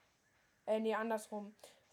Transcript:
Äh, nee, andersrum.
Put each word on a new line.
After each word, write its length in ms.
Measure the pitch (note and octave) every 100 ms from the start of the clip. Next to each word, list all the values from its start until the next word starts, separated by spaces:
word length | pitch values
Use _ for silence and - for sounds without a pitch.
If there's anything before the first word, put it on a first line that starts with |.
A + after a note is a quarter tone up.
| _ _ _ _ _ _ -
Äh, 120 | A3
nee, 160 | A3
andersrum. 640 | G#3 A3+ A3 - G#3+ G3+ - - - _